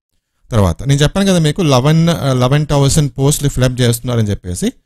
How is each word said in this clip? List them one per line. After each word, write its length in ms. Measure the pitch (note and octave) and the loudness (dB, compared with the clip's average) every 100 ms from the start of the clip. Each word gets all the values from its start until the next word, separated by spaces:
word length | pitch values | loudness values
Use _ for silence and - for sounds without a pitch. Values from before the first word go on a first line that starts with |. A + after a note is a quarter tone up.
| _ _ _ _ - | _ _ _ _ -4
తర్వాత 320 | A2+ F#2+ D#2+ | 0 0 0
నేను 200 | C#3 C#3 | 0 0
చెప్పాను 240 | D3 G3 G3 | 0 0 0
కదా 120 | F3+ | 2
మీకు 240 | D3+ D3+ | 0 0
లెవెన్, 460 | D#3+ C3 C#3 D#3+ E3 | 2 2 2 2 2
ఆ, 240 | E3+ C#3 | 0 -2
లెవెన్ 340 | B2+ B2+ D3 D3+ | 0 0 0 0
థౌసండ్ 460 | C#3+ C#3 D#3 C#3+ - | 0 2 2 0 0
పోస్టులు 300 | C3+ D3 C#3+ | 0 0 -2
ఫిలప్ 320 | - B2+ B2+ | 0 -2 0
చేస్తున్నారని 500 | A#2+ A#2+ B2 A#2+ G#2 | -2 -2 -4 -4 -2
చెప్పేసి. 420 | G2 F2+ F2+ A3 - | -4 -8 -6 -6 -6